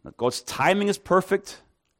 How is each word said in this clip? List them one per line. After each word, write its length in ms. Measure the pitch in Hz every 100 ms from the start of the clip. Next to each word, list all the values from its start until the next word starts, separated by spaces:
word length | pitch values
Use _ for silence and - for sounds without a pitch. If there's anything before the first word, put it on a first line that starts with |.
that 140 | - -
God's 240 | 120 -
timing 460 | - - 151 196 202
is 120 | 196
perfect, 640 | - 185 185 196 - - _ _ _